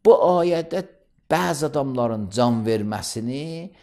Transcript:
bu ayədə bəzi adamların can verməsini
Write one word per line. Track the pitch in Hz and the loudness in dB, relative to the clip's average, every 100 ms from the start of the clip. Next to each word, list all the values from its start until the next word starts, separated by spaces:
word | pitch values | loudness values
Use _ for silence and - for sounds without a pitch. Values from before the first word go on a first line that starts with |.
| 214 | 6
bu | |
ayədə | 233 165 180 170 170 165 175 180 _ _ _ - | 6 6 4 2 0 -2 -6 -8 _ _ _ -2
bəzi | 160 180 151 151 | 0 0 -2 -2
adamların | 143 135 127 120 110 101 | -2 -2 -2 -2 -2 -4
can | 107 120 117 110 | 0 2 2 0
verməsini | 110 104 104 - 117 117 135 160 165 180 - | -2 -2 -6 -8 -8 -8 -8 -8 -10 -14 -18